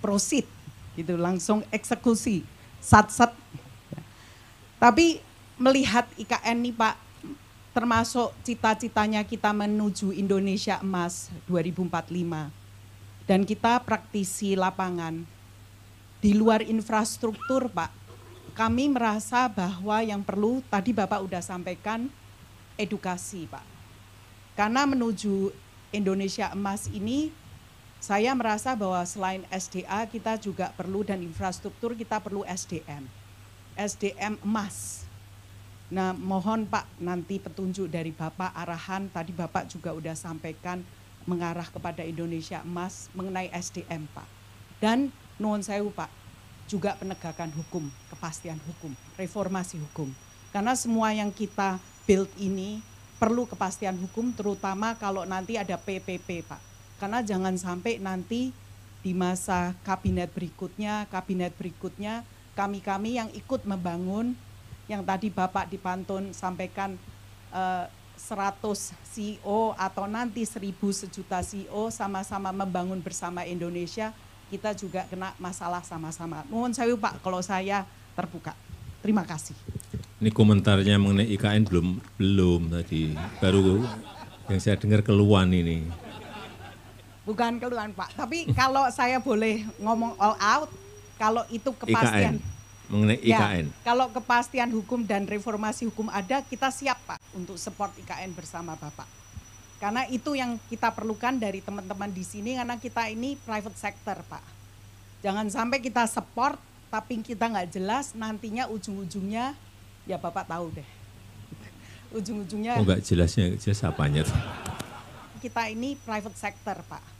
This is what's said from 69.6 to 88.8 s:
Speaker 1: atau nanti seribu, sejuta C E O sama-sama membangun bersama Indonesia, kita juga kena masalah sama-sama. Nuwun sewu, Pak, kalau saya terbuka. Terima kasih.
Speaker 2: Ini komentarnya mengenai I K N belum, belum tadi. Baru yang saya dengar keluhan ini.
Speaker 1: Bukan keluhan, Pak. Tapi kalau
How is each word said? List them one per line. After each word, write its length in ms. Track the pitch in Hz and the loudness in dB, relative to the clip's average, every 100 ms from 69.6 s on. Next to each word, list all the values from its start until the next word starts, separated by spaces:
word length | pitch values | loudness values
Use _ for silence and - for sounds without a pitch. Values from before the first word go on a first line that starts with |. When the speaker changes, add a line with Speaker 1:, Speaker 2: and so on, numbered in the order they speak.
| 220 - | 2 0
Speaker 1:
atau 260 | 190 190 | -4 -2
nanti 400 | 202 220 247 214 | -4 -4 -4 -4
seribu, 480 | 220 214 196 185 202 | -4 -4 -8 -2 -2
sejuta 480 | 196 190 180 185 185 | -2 -6 -12 -4 -4
C 240 | 175 202 | -4 -8
E 20 | 190 | -8
O 160 | 208 226 | -4 -4
sama-sama 640 | 226 202 196 196 196 190 | -4 -4 -4 -4 -4 -4
membangun 480 | 190 196 180 180 190 | -4 -2 -2 -2 -4
bersama 460 | 180 165 175 175 175 | -6 -6 -6 -6 -6
Indonesia, 640 | 180 170 175 175 - 220 220 - - - | -4 -4 -4 -6 -4 -6 -8 -20 -20 -12
kita 240 | 196 214 202 | -6 -4 -4
juga 300 | 196 185 180 | -4 -6 -6
kena 240 | 185 190 - | -6 -8 -8
masalah 400 | 180 185 175 175 175 | -8 -6 -4 -4 -6
sama-sama. 580 | 165 160 165 165 151 151 | -8 -8 -8 -8 -8 -4
Nuwun 260 | 220 247 226 | -2 0 2
sewu, 220 | 233 240 | 2 2
Pak, 240 | 214 - | 0 -2
kalau 160 | 185 180 | -4 -2
saya 480 | 180 190 190 202 190 - - | 0 -2 0 -2 -2 -12 -12
terbuka. 400 | - 165 170 156 - - - - - | -6 -6 -6 -10 -12 -16 -14 -14 -4
Terima 240 | 208 208 | 2 2
kasih. 320 | 170 156 - - - - - - - - | 2 -6 -8 -12 -10 -10 -8 -10 -10 2
Speaker 2:
Ini 100 | 110 | 2
komentarnya 640 | 107 107 104 104 98 98 101 | 8 10 10 8 6 8 6
mengenai 320 | 101 98 110 | 8 6 4
I 80 | 98 | 4
K 160 | 104 | 4
N 160 | 107 104 | 6 6
belum, 320 | 92 87 92 - - | 6 4 0 -6 2
belum 560 | 95 98 90 87 82 | 6 8 8 6 4
tadi. 400 | 85 85 80 80 76 92 - | 0 0 0 0 0 -6 2
Baru 420 | 95 98 95 98 120 110 - - - - - | 6 8 8 6 2 -4 -12 -14 -16 -16 -2
yang 120 | 95 | 2
saya 180 | 104 95 | 4 2
dengar 240 | 104 107 | 6 6
keluhan 480 | 104 101 104 101 92 | 8 8 10 8 8
ini. 320 | 90 85 82 80 85 - - - - - - - - - - - - - | 6 4 0 -4 -8 -12 -14 -14 -14 -14 -14 -16 -18 -20 -20 -20 -12 -6
Speaker 1:
Bukan 320 | 214 233 233 | 2 2 2
keluhan, 320 | 240 240 214 | -2 -4 -6
Pak. 240 | 185 185 - | -6 -8 -6
Tapi 320 | 269 330 330 - | -4 -4 0 4
kalau 320 | 262 269 | 6 6